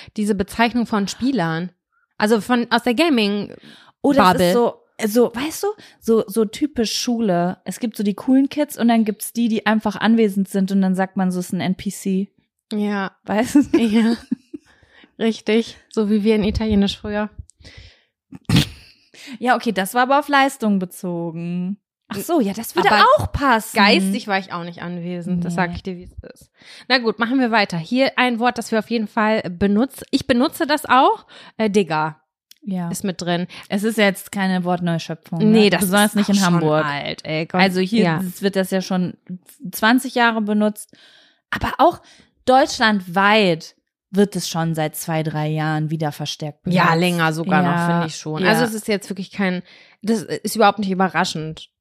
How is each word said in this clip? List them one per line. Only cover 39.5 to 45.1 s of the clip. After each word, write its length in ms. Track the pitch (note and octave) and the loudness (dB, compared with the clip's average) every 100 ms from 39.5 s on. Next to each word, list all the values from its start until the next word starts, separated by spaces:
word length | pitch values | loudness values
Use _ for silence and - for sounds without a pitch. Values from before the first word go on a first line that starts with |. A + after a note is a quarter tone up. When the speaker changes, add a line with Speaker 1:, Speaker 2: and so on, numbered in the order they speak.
| _ F3+ | _ -14
Speaker 2:
zwanzig 420 | - A3 B3+ B3+ | -2 2 2 2
Jahre 260 | B3 A#3 A3+ | 0 0 0
benutzt. 560 | G#3 G#3+ G#3+ G#3 - _ _ _ _ _ _ | 0 0 0 -2 -14 _ _ _ _ _ _
Aber 240 | - - - | -8 -6 2
auch 240 | D#4+ F4 _ - _ _ - | 2 2 _ -20 _ _ 2
deutschlandweit 1300 | C4 D#4 - A3 G#3 F3+ F3+ G3+ A3 F#3+ E3 - _ _ _ _ | 4 4 2 2 2 -2 0 4 4 4 0 -4 _ _ _ _
wird 260 | G3 G3+ F3+ | 2 2 0
es 120 | - | -6
schon 260 | E3 E3 | -4 -2
seit 220 | D#3+ D#3 - | -2 -4 -4
zwei, 260 | - | -4